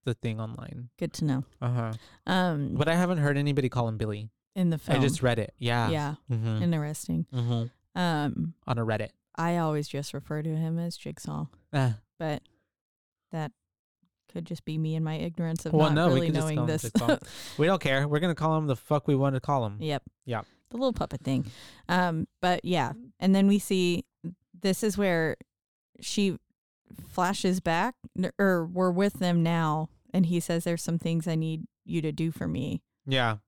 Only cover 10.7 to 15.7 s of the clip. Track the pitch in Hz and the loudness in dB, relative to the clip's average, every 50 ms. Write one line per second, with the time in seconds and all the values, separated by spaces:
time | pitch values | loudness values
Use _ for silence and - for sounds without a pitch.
10.7 | 165 170 170 170 170 - - - 147 - - - 147 151 156 - - _ _ _ | -2 -2 -4 -6 -8 -8 -12 -12 -12 -10 -10 -8 -6 -6 -6 -8 -10 _ _ _
11.7 | - 143 131 123 113 - _ _ _ _ 165 156 147 - _ _ _ _ _ _ | -2 0 2 0 0 -4 _ _ _ _ -6 -6 -6 -6 _ _ _ _ _ _
12.7 | _ _ _ _ _ _ _ _ _ _ _ _ - 160 156 143 _ _ _ _ | _ _ _ _ _ _ _ _ _ _ _ _ -8 -6 -6 -8 _ _ _ _
13.7 | _ _ _ _ _ _ _ _ _ _ _ _ _ 175 165 - 170 - _ - | _ _ _ _ _ _ _ _ _ _ _ _ _ -12 -8 -8 -10 -10 _ -6
14.7 | 156 156 156 156 160 160 160 156 156 156 160 175 160 - 170 160 165 165 - 160 | -4 -2 -2 -2 -2 -2 -2 -2 -2 -4 -6 -6 -4 -4 -2 -2 -2 -4 -2 2